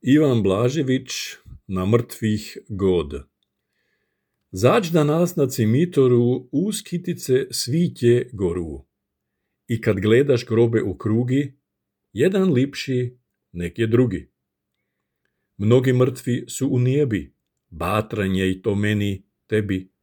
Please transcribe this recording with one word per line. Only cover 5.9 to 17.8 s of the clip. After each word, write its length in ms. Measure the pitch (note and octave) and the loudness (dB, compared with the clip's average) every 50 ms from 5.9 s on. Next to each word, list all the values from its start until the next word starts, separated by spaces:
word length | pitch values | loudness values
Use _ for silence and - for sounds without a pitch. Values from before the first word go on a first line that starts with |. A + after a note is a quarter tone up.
| - - C3+ B2+ B2 A#2+ A#2+ A#2+ B2+ B2 - - - | 2 2 4 4 6 4 4 2 0 -2 -4 -4 -2
uz 300 | C#3 F3 G#3 G#3 - - | -2 -2 -2 -4 -6 -8
kitice 640 | - - F3 F3 - F3 - - - B2+ C3 C#3 - | -8 -8 -8 -6 -6 -8 -8 -2 0 0 0 0 -2
svitje 800 | - - - - A#2+ E3 F3 D#3 - - A#2+ A#2+ A#2+ A#2+ - - - | -6 -8 -6 -2 0 0 0 -2 -2 0 2 4 4 4 2 -4 -6
goru. 520 | G2 G2 F2+ E2 F2+ E2+ D#2+ D2 C#2 - _ _ _ _ _ _ _ _ _ _ _ _ _ _ _ _ | -4 -4 -2 -2 -4 -6 -8 -10 -14 -16 _ _ _ _ _ _ _ _ _ _ _ _ _ _ _ _
I 140 | _ A#2 A2+ | _ -6 -4
kad 200 | - A#2 G#2 G2 | 0 0 -2 0
gledaš 460 | F#2+ G#2 A2 B2 C#3+ C#3+ C3 A#2+ - | 2 4 4 4 4 4 2 0 0
grobe 360 | - A2+ A2 A#2+ A#2 A2+ C#3 - | -2 2 2 2 4 2 0 -2
u 160 | G2+ F#2 - | -2 -6 -6
krugi, 600 | - G#2+ A2 A2+ B2 B2 B2+ C3+ D3 C#3 - _ _ _ _ _ _ _ _ _ _ _ _ | -4 -2 0 0 0 0 0 -2 -2 -2 -8 _ _ _ _ _ _ _ _ _ _ _ _
jedan 400 | G2 B2+ F#3 G3 G3+ F#3+ F#3+ D#3 | 0 0 2 2 2 2 2 2
lipši, 680 | B2 C3 C#3 C#3+ - - - C3 B2 B2+ B2 - _ _ _ _ _ _ _ _ | 2 0 0 -2 -8 -6 -4 -4 -4 -4 -4 -8 _ _ _ _ _ _ _ _
nek 260 | E2+ F2 F2 - - | -8 -8 -8 -4 -4
je 80 | A2+ | -2
drugi. 460 | A2 A2 A#2 C3 A#2+ F#2+ E2 C#2 _ _ _ _ _ _ _ _ _ _ _ _ _ _ _ _ _ _ _ _ _ _ _ _ _ _ | 2 4 4 4 2 0 -6 -10 _ _ _ _ _ _ _ _ _ _ _ _ _ _ _ _ _ _ _ _ _ _ _ _ _ _
Mnogi 360 | _ G2+ G#2+ A#2 C3 B2+ C3 B2+ | _ 2 4 4 4 4 4 2
mrtvi 520 | B2 B2+ B2 B2 - - - A#2+ C3 - - | 2 2 0 0 -4 -4 -4 -4 -4 -4 -8
su 200 | - - C3 C3+ | -8 -6 -4 -2
u 100 | C#3 B2 | 0 0
nijebi, 560 | B2 B2+ C3 C#3+ D3+ C3 G#2+ F#2+ - - _ _ _ _ _ _ _ _ | 0 0 0 0 0 0 -2 -4 -4 -8 _ _ _ _ _ _ _ _
batra 580 | - D#2+ | -12 -8